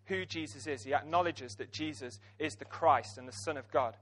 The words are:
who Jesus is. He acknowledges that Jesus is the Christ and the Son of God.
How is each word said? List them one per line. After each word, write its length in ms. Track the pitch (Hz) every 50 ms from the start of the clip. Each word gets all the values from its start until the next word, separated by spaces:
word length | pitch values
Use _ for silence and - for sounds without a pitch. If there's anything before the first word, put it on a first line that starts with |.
| _
who 200 | - 196 190 185
Jesus 420 | - - 165 156 139 - 139 123 156
is. 160 | 143 120 107
He 100 | 135 143
acknowledges 600 | 139 - 151 165 175 180 170 - - 131 120 101
that 160 | - 123 -
Jesus 480 | - - 156 156 147 - 127 123 - - - - - -
is 160 | 151 151 -
the 100 | - -
Christ 520 | - - - 165 160 143 120 117 - - 135
and 100 | 127 127
the 40 |
Son 240 | 120 - - 165 151
of 140 | 139 123 -
God. 260 | - 147 131 113 110 -